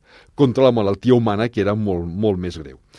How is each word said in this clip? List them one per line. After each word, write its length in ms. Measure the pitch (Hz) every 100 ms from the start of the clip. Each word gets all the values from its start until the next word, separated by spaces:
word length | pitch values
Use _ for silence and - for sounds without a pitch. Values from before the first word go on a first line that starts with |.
| _ _ _
contra 300 | - 139 123 131
la 80 |
malaltia 400 | 120 101 101 123
humana, 320 | 123 113 101 117
que 140 | 110
era 140 | 98 107
molt, 300 | 104 90 85
molt 320 | 87 110 92
més 160 | 87 85
greu. 220 | 71 65 _